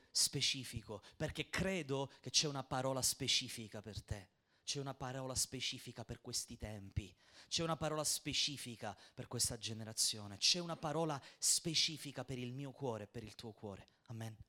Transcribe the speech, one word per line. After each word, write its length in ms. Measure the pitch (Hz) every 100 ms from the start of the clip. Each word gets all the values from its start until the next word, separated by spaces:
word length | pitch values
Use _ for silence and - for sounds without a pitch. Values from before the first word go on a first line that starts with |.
| _
specifico, 920 | - - 143 123 139 123 117 - 101 - -
perché 320 | 151 - 147
credo 640 | - 185 190 139 135 135 -
che 100 | -
c'è 160 | - 156
una 160 | 139
parola 400 | 131 135 131 131
specifica 800 | 120 - 135 - 127 - 110 110
per 200 | 107 98
te. 260 | - 104 92 _ _ _
C'è 160 | - 143
una 160 | 139
parola 400 | 131 127 135 131
specifica 680 | 127 - 131 - 127 - 120
per 160 | 117 113
questi 360 | 120 120 - 120
tempi. 580 | 110 107 98 - 98 - - - -
C'è 140 | -
una 140 | 165 160
parola 260 | 156 156
specifica 920 | 147 - 151 135 - 139 - 117 110 98 -
per 140 | - -
questa 320 | 123 - 120
generazione. 800 | 110 110 110 110 - 110 104 98
C'è 200 | - 180
una 180 | 170 165
parola 440 | 160 151 160 143 - -
specifica 840 | - - 175 156 - 151 143 131
per 140 | 123 127
il 140 | 123
mio 200 | 127 139
cuore 320 | 120 139 110
e 20 | 104
per 160 | 120
il 120 | 110
tuo 180 | - 117
cuore. 360 | 107 107 95 - _ -
Amen. 280 | 113 113 107